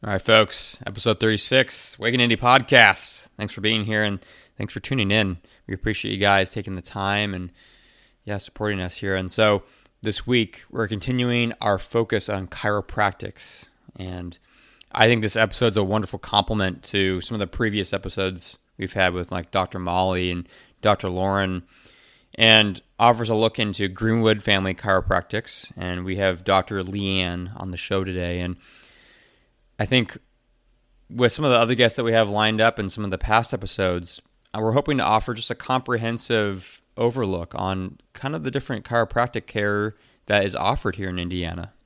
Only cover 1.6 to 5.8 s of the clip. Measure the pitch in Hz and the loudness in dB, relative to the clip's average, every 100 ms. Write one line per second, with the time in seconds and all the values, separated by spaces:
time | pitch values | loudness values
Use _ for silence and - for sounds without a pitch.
1.6 | 131 - - - 107 123 120 113 123 131 | 2 -2 -10 -6 -2 0 2 2 4 4
2.6 | 120 135 110 95 - - - - 107 - | 6 8 8 6 -2 -10 -14 -10 -10 -2
3.6 | 104 110 104 110 107 98 - - _ _ | -2 0 -2 0 0 -2 -10 -20 _ _
4.6 | 101 - - 135 101 107 101 87 _ _ | -10 -8 -6 -2 2 2 2 -2 _ _
5.6 | - 98 | -10 -6